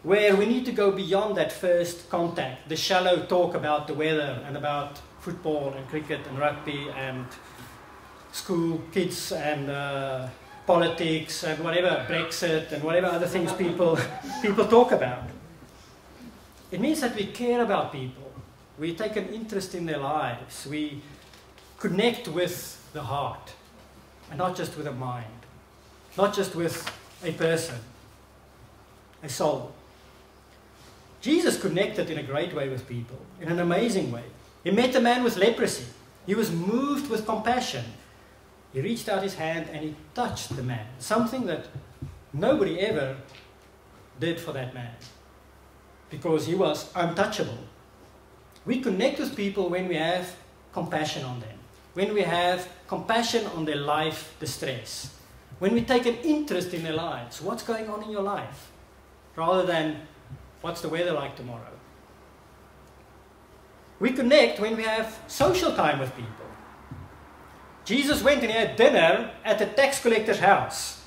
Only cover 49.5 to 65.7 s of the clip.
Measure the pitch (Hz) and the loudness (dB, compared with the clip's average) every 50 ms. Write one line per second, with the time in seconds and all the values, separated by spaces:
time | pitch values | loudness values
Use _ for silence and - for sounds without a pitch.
49.5 | 190 202 185 175 175 185 185 185 170 151 160 165 180 185 180 180 - - - - | 0 0 0 0 0 -2 -2 -2 -2 0 0 0 0 -2 -4 -8 -12 -16 -20 -20
50.5 | - - - - - 196 170 156 165 151 151 151 - 156 135 131 123 120 110 110 | -20 -20 -20 -10 -6 -6 -4 -2 -2 -2 -2 -2 -4 -6 -6 -8 -8 -8 -10 -12
51.5 | - - - - - - - - - 175 196 208 214 208 180 160 170 175 175 175 | -16 -18 -20 -20 -20 -20 -20 -12 -2 -2 0 0 2 0 2 2 2 4 4 4
52.5 | 185 180 - - - - - - 190 180 175 - 226 233 233 - - 233 208 - | 2 0 -4 -12 -16 -20 -8 -6 -6 -4 0 2 2 2 2 2 2 0 0 0
53.5 | 170 165 156 151 147 143 143 147 147 156 160 160 - - - - - - 151 131 | -4 -4 -2 -2 -2 -2 0 0 2 2 2 0 -2 -6 -12 -16 -12 -10 -8 -8
54.5 | - - 156 139 123 120 110 - - - - - - - - - - - - - | -6 -4 -6 -6 -6 -6 -10 -10 -12 -12 -12 -12 -16 -18 -20 -20 -20 -20 -20 -20
55.5 | - - 180 196 233 233 233 - 254 240 240 240 233 - - 320 302 302 294 - | -8 0 2 4 4 4 4 4 4 4 4 2 0 2 2 2 4 4 2 0
56.5 | 185 180 175 - 180 165 165 160 156 160 170 156 131 123 123 120 - - 147 196 | -2 -2 -2 -2 -4 -4 -4 -2 -2 -2 -2 -4 -6 -6 -8 -12 -12 -8 -6 -6
57.5 | 226 233 - - 226 220 220 214 - - 220 214 214 202 196 202 202 - - 120 | -6 -4 -4 -4 -4 -4 -2 -6 -6 -8 -8 -6 -4 -2 -2 -2 -2 -4 -6 -10
58.5 | 139 - - - - - - - - - - - - - - - - 160 165 170 | -14 -16 -18 -20 -20 -20 -20 -20 -20 -20 -20 -20 -20 -20 -20 -14 -6 -2 2 4
59.5 | 185 185 180 180 170 160 156 156 151 - - - - - - - - - - - | 4 4 4 2 2 2 0 0 -4 -6 -12 -18 -20 -20 -18 -18 -18 -18 -18 -20
60.5 | - - - 170 170 - - 156 156 165 180 175 151 143 139 127 - - 131 123 | -18 -10 -8 -8 -8 -6 -6 -4 -2 0 0 0 0 -2 -4 -6 -10 -12 -12 -12
61.5 | 120 113 117 - - - - - - - - - - - - - - - - - | -12 -12 -14 -16 -18 -20 -20 -20 -20 -20 -20 -20 -20 -20 -20 -20 -20 -20 -20 -20
62.5 | - - - - - - - - - - - - - - - - - - - - | -20 -20 -20 -20 -20 -20 -20 -20 -20 -20 -20 -20 -20 -20 -20 -20 -20 -20 -20 -20
63.5 | - - - - - - - - - - 190 254 254 269 247 240 285 302 240 233 | -20 -20 -20 -20 -20 -20 -20 -20 -6 0 0 2 2 2 4 8 8 8 8 6
64.5 | - - 208 220 226 226 220 220 220 220 220 - - - - - - - 277 370 | 4 0 -2 -2 0 -2 0 0 0 0 -2 -4 -6 -14 -14 -12 0 4 4 4
65.5 | 349 - 339 302 | 4 4 2 2